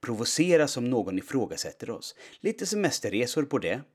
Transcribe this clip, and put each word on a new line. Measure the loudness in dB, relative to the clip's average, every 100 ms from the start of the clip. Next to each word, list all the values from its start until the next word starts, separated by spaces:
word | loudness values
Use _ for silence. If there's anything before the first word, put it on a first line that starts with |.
provoceras | -6 -4 0 2 6 6 6 0
om | 0
någon | 0 0 -4
ifrågasätter | -2 -2 -2 -4 -8 -8 -10
oss, | -10 -12 -16 -20 -6
lite | -4 -2 -2
semesterresor | 0 0 0 -2 0 0 0
på | 0 0
det, | 0 -2 -6